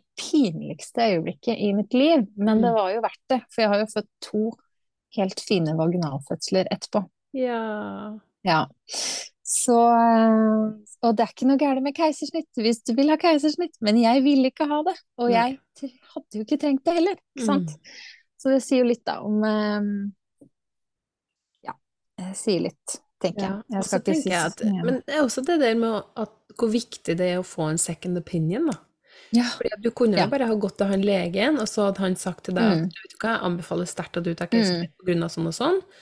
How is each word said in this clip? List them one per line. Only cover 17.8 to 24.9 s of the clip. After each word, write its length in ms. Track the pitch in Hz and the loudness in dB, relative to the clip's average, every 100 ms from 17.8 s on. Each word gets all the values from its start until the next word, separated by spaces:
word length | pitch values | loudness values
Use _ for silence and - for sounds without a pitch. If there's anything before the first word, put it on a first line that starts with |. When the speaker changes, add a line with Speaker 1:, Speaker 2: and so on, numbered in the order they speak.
| - - - - _ - | -20 -20 -20 -20 _ -6
Speaker 1:
Så 140 | 262 | 0
det 80 | 269 | 0
sier 200 | - 254 | 2 2
jo 80 | 240 | 2
litt 140 | 233 - | 0 -4
da 160 | - | -6
om, 200 | 208 214 | -2 -2
eh, 1080 | 214 214 208 208 208 202 202 - _ _ _ _ _ _ _ _ _ _ _ _ _ _ | 0 0 -2 -2 -4 -4 -8 -12 _ _ _ _ _ _ _ _ _ _ _ _ _ _
ja, 100 | - - _ _ _ - | -16 -16 _ _ _ -14
det 140 | 185 196 | -12 -6
sier 240 | 220 170 | -2 -2
litt, 380 | - - - - _ _ | -2 -8 -14 -14 _ _
tenker 200 | 180 202 | -6 -4
Speaker 2:
Ja, 60 | 190 | -6
Speaker 1:
jeg. 140 | 202 - | -6 -6
Jeg 80 | 196 | -6
Speaker 2:
og 60 | |
Speaker 1:
skal 140 | - 190 | -2 -2
Speaker 2:
så 40 | |
Speaker 1:
ikke 80 | - | 0
Speaker 2:
tenker 120 | 311 | -2
Speaker 1:
si 80 | 196 | 0
Speaker 2:
jeg 120 | 175 | -2
Speaker 1:
så 100 | 165 | -2
Speaker 2:
at, 120 | - 214 | -4 -4
Speaker 1:
mye. 120 | 185 | -2
Speaker 2:
men 160 | 233 | -2